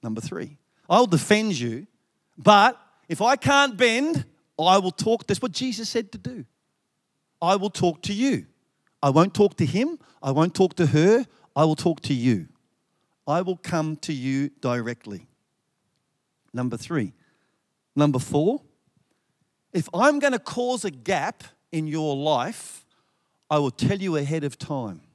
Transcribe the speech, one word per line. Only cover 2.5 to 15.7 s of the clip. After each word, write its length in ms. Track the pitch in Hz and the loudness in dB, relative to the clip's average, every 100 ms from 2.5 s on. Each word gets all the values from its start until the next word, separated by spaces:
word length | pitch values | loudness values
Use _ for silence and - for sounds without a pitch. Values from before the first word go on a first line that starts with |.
| 202 220 247 _ _ _ | 8 6 2 _ _ _
if 100 | 165 | -2
I 160 | 220 277 | 0 2
can't 420 | 262 277 277 196 | 4 4 2 2
bend, 480 | 240 226 302 330 - _ _ - | 2 2 0 -2 -6 _ _ -2
I 180 | 165 196 | 4 4
will 140 | 185 | 4
talk. 340 | - 220 226 - | -4 -2 -2 -2
That's 160 | 196 | -4
what 120 | 254 | -4
Jesus 360 | - 262 214 226 | -6 -6 -6 -6
said 220 | 233 208 | -6 -6
to 80 | 214 | -14
do. 260 | 214 247 127 _ _ _ _ _ _ _ _ _ | -14 -14 -18 _ _ _ _ _ _ _ _ _
"I 140 | 170 196 | 0 2
will 160 | 196 | 0
talk 320 | - 175 156 | 0 -2 0
to 100 | - | -6
you." 320 | 202 269 165 - _ _ _ _ _ | -2 0 0 -6 _ _ _ _ _
I 60 | 143 | 2
won't 240 | 135 190 | 4 4
talk 240 | - 202 - | 4 2 2
to 80 | 156 | -2
him. 320 | 175 277 339 _ _ | 0 -2 -4 _ _
I 80 | 139 | -2
won't 240 | 135 160 | 0 0
talk 220 | - 185 - | 2 0 2
to 100 | 160 | 2
her. 400 | 151 170 226 254 _ _ - | 4 4 4 0 _ _ 0
I 100 | 160 | 2
will 100 | 156 | 2
talk 260 | 175 160 | -2 -4
to 120 | - | -4
you. 340 | 135 123 107 80 _ _ _ _ _ _ _ - | 0 2 0 -4 _ _ _ _ _ _ _ -4
I 140 | 156 | -2
will 160 | 185 180 | -2 -6
come 380 | - 170 156 156 | -4 -4 -4 -6
to 160 | - | -8
you 360 | 143 127 135 139 _ | -6 -2 -2 -4 _
directly. 680 | 135 120 113 117 - 98 _ _ _ _ _ | -4 -4 -6 -10 -12 -14 _ _ _ _ _